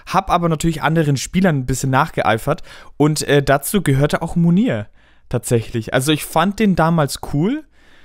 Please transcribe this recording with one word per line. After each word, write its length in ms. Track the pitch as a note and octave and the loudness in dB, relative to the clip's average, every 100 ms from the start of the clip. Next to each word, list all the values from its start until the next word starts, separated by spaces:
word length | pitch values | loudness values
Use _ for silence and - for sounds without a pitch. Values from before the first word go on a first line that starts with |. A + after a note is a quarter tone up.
| - | -6
hab 240 | F3+ - | -4 0
aber 180 | F3 E3+ | 0 0
natürlich 340 | D#3 E3 D#3+ | 0 -2 -2
anderen 340 | C#3+ E3 D3+ C3+ | 0 2 0 -2
Spielern 420 | - F#3 F#3+ C#3+ | -2 0 2 0
ein 80 | C3 | -2
bisschen 240 | C3+ - | -4 0
nachgeeifert. 720 | C3 D#3 - - A2+ - D#3+ - - - - | 0 0 0 0 0 -2 -4 -6 -20 -8 0
Und, 260 | D3+ D3+ | 2 2
äh, 200 | - C#3+ | 2 2
dazu 400 | C#3+ C#3 - G#3 | 2 0 0 -2
gehörte 400 | D3 C3+ D3 - | 0 2 2 0
auch 140 | E3 E3+ | -2 0
Munir 500 | E3+ F3 A#3+ A2+ G2+ - _ _ - | 2 4 2 -2 -6 -14 _ _ -6
tatsächlich. 640 | B2 - A#2+ - A#2 A2 | -6 0 -2 0 -8 -4
Also 200 | C3 C3+ | -2 0
ich 120 | D3+ | -2
fand 340 | - D#3+ F3+ G3 | -2 0 0 0
den 180 | G#3+ F3 | 0 2
damals 440 | E3 E3+ C#3 - - | 2 2 -2 -4 -6
cool, 300 | C#3+ F#3+ D4+ - _ _ - | -2 -2 -4 -8 _ _ -20